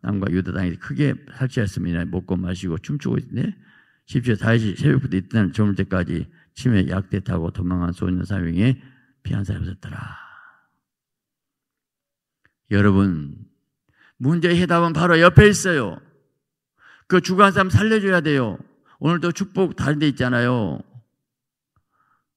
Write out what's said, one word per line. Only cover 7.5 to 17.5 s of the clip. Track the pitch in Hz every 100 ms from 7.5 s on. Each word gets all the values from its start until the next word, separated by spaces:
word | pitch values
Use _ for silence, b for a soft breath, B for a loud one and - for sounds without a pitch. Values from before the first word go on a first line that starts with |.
도망한 | 92 90 90 87
소년 | 87 92 90
삼 | 90 98
명에 | 85 85 117 127 b b b b
피한 | - 101
사람이 | 98 98 87
없었더라. | 95 104 - - - B B B B B _ _ _ _ _ _ _ _ _ _ _ _ _ _ _ _ _ _ _ -
여러분, | 101 101 98 98 80 71 - - _ _ _ _ b b b
문제의 | 127 170 170 170
해답은 | 180 170 170
바로 | 156 180 165
옆에 | 175 190 208
있어요. | 208 190 160 107 - - _ _ _ _ _ _ _ b b b
그 | 180
죽어간 | 180 185 202